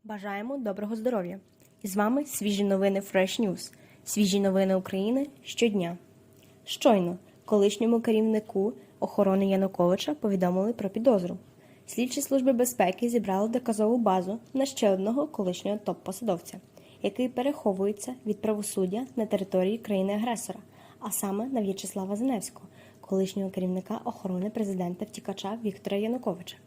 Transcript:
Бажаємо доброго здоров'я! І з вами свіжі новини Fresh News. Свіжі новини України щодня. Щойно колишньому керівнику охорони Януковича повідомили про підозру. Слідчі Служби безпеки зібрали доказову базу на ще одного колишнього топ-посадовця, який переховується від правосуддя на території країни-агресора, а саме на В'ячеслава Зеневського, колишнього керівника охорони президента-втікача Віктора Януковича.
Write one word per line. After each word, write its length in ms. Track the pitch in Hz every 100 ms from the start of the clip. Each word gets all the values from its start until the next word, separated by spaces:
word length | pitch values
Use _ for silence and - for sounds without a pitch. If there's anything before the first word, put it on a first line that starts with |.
Бажаємо 540 | 214 208 202 202 226 277
доброго 380 | 220 196 208 226
здоров'я! 440 | 226 233 175 190 - _ - _
І 60 | 202
з 80 | 190
вами 280 | 208 262
свіжі 400 | 294 - 208 202
новини 360 | 202 196 196 196
Fresh 400 | 196 190 190 -
News. 320 | 214 170 - - - -
Свіжі 360 | - - 202 202
новини 340 | 196 190 190
України 520 | 190 190 190 202 254 285 -
щодня. 560 | - - 233 202 170 175 - - - - - -
Щойно 540 | - - 294 208 175 180 - -
колишньому 560 | - 214 196 208 226 233
керівнику 720 | 233 220 220 220 214 190 202 - - -
охорони 480 | 190 - 196 190 196
Януковича 680 | 190 190 - 175 190 -
повідомили 580 | 302 220 196 180 185 202
про 180 | 240 202
підозру. 460 | 214 240 214 175 180 - - - - -
Слідчі 360 | - 254 285
Служби 300 | 269 269 262
безпеки 560 | 240 247 - 180 185 240
зібрали 400 | 233 196 190 214
доказову 500 | 240 247 214 214 240
базу 400 | 214 185 180 226 -
на 120 | 262 269
ще 240 | - 220
одного 360 | 190 196 247 302
колишнього 520 | - 185 180 196 214
топ-посадовця, 720 | - 175 - 190 226 170 - - - - - -
який 260 | 202 196 254
переховується 840 | - 262 294 220 190 202 208 - 254 214
від 140 | 202
правосуддя 680 | 214 214 208 - 185 202 262 -
на 100 | 214
території 520 | 202 185 185 185 226
країни-агресора, 840 | 220 202 190 208 240 226 - 190 - - - -
а 100 | 220
саме 360 | - 202 196 247
на 140 | 262
В'ячеслава 560 | 196 196 190 202 190 208
Зеневського, 500 | 262 226 - - - - - -
колишнього 500 | - 190 190 196 190
керівника 500 | 185 185 185 185 220
охорони 460 | - - 190 180 202
президента-втікача 1080 | 226 202 185 175 180 214 - - 196 196 226
Віктора 320 | 220 196 - 202
Януковича. 600 | 220 254 247 175 - -